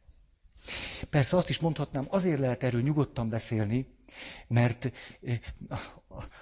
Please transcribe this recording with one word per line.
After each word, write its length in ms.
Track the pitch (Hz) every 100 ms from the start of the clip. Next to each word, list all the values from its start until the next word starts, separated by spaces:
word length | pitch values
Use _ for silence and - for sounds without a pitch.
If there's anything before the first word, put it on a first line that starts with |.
| - - - _ - - - - - - -
Persze 260 | 151 131 180
azt 120 | -
is 100 | 143
mondhatnám, 480 | 165 151 143 135 131
azért 300 | 196 180 143
lehet 240 | 131 120
erről 200 | 127 117
nyugodtan 460 | 135 151 135 - 113
beszélni, 580 | 113 - 110 104 123 135 _ - - - - -
mert, 440 | 117 120 - 131 - - -
eh, 160 | 131 117 - - -
a-, 540 | - - - _ 95 98 -